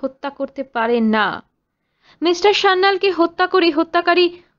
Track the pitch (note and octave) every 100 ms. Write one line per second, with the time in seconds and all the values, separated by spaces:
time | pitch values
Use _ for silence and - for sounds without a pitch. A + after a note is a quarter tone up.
0 | C4+ - C#4 C#4 C4+ C#4 C4+ A#3 A3+ A#3+
1 | A3 A3 G3 - - _ _ _ _ _
2 | _ - D#4+ F4 G4+ G4 G4 F#4 G4 F#4+
3 | G4 E4+ E4+ - F4+ F#4+ E4+ D4 E4 E4+
4 | E4+ F4 F4 F4 _